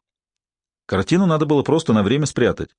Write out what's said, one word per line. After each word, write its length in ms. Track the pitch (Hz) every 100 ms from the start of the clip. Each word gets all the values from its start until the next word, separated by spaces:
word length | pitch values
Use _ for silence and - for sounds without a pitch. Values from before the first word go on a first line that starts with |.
| _ _ _ _ _ _ _ _ -
Картину 400 | 95 95 175 190
надо 180 | 156
было 180 | 151 147
просто 280 | - 156 -
на 120 | 110
время 220 | 98 135 147
спрятать. 440 | - 117 80 82